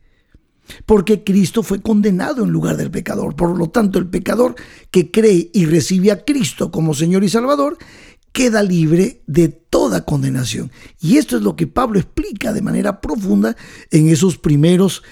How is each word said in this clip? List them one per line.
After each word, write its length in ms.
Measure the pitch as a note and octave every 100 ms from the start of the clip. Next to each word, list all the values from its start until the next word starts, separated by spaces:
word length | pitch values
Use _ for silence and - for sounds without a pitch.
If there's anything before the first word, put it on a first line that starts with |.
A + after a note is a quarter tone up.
| _ _ _ _ _ _ - - -
Porque 380 | G#3+ F3 G#3
Cristo 400 | - F#3+ F#3 A#3
fue 180 | - G3
condenado 600 | G#3+ G#3 G#3 F3+ - C4+
en 60 | F#3+
lugar 260 | E3 - D#3
del 160 | D3+
pecador. 420 | G3 - G#3 -
Por 240 | C#3+ E3+ F3+
lo 100 | E3
tanto, 280 | - G#3 F#3+
el 80 | F3
pecador 480 | F3+ - G#3 B3 B3 - - -
que 180 | F#3 -
cree 400 | A3 A3 F3+ E3+
y 120 | G3+
recibe 480 | D#3 E3 - F#3 G3
a 120 | G3+
Cristo 460 | - C#4+ E3+ - -
como 240 | F3 D#3+
Señor 300 | C#3+ E3 F#3+
y 60 | G3
Salvador 480 | G#3+ B3+ C#4+ C#4+ - - - - _ _
queda 320 | - B3+ A3
libre 600 | G3+ F3 D#3 E3+ G#3 - -
de 220 | D3+ E3
toda 560 | - _ E4+ C#4+ F3
condenación. 680 | - C#3+ C3+ C3 B2+ - - - - -
Y 160 | D#3+ C#4+
esto 200 | A#3 A#3+
es 60 |
lo 140 | G3+ D#3
que 100 | D#3
Pablo 320 | - B3 G3+
explica 540 | - - G4+ A3 A#3+
de 100 | G#3+
manera 380 | - F#3 G3+ G3
profunda 560 | - C4+ F#3+ G3+ A3 A#3 - - -
en 180 | D#3+ D#3
esos 300 | D#3+ F#3 -
primeros 640 | E3+ C#3+ D#3+ F3+ F#3+ - -